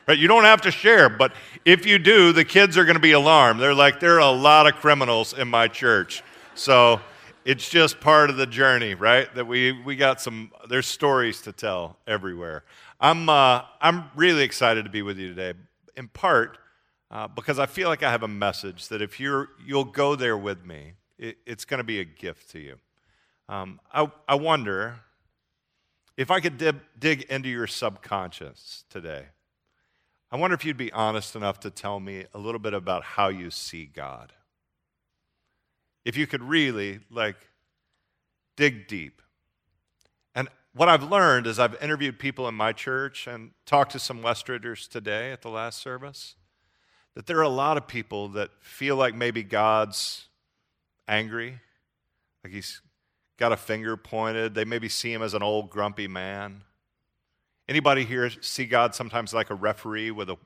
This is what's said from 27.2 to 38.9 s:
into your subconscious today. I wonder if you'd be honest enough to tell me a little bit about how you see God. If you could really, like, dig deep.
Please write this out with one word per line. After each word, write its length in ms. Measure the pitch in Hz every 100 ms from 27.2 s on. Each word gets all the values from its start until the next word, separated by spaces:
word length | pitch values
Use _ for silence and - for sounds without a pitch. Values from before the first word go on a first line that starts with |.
into 260 | - 135 131
your 180 | 120 113
subconscious 1160 | - 117 98 - 101 92 - 73 65 - - _
today. 380 | 98 82 71 69 _ _ _ _ _ _ _ _ _ -
I 60 | 123
wonder 180 | 180
if 120 | 175 156
you'd 100 | 131
be 160 | 123
honest 420 | 110 110 110 -
enough 240 | 113 104 95
to 100 | 104
tell 300 | - 101 101
me 260 | 98 95 -
a 40 | 104
little 220 | 104 117
bit 140 | 107
about 280 | 101 92 90
how 260 | - - 98
you 220 | 95 87
see 360 | - - 85 73
God. 480 | 73 69 64 57 _ _ _ _ _ _ _ _ _ _ _ _ _ _ _ _ _
If 140 | 120 135
you 80 | 151
could 160 | 139
really, 580 | 123 160 143 110 101 98 _
like, 260 | 117 107 98 _ _ _ _ _ _ _ _ _ _ _ -
dig 320 | 147 117
deep. 320 | 95